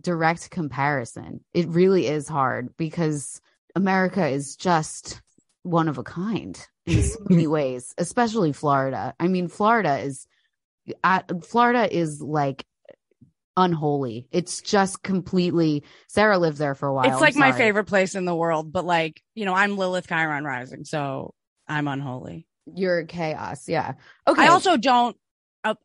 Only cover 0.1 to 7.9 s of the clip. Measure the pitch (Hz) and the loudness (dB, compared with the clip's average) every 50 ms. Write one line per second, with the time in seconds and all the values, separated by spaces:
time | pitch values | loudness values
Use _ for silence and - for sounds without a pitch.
0.1 | 175 160 165 160 170 165 - - - 180 160 139 123 135 135 147 147 131 117 - | 0 2 2 2 2 0 -4 -10 -6 -6 -6 -4 -2 -2 0 0 0 0 -4 -6
1.1 | - - 82 82 - - - _ - 175 170 165 165 175 185 190 196 180 143 139 | -10 -14 -14 -14 -14 -16 -14 _ -2 -2 -2 0 2 4 4 6 6 4 2 2
2.1 | 151 151 131 - 156 143 131 123 117 117 123 - - - 165 156 - 165 170 156 | -2 -4 -4 -4 -2 0 0 0 0 -2 -6 -8 -6 -6 -6 -6 -2 -2 -2 0
3.1 | 151 143 - - - - _ _ _ _ _ _ - 175 196 190 190 190 185 180 | -2 -4 -6 -10 -14 -18 _ _ _ _ _ _ -2 0 2 2 2 2 2 2
4.1 | 170 202 170 135 135 143 139 - - - - 185 170 160 156 - - - - - | 2 0 0 0 0 -2 -4 -6 -10 -4 0 2 2 2 0 -2 -8 -14 -14 -16
5.1 | - - - _ _ _ _ _ _ _ - 180 165 170 160 160 135 127 110 - | -16 -18 -20 _ _ _ _ _ _ _ -4 0 0 2 2 0 -2 -4 -8 -10
6.1 | - 170 185 226 214 - - 95 85 - - - _ _ _ 170 165 - - - | -10 -8 -6 -4 -4 -6 -6 -10 -14 -16 -18 -20 _ _ _ 0 2 2 2 0
7.1 | - - 202 - 185 170 160 147 160 151 139 131 127 123 - - | -2 -2 2 4 4 4 4 2 0 0 0 -2 -4 -6 -10 -10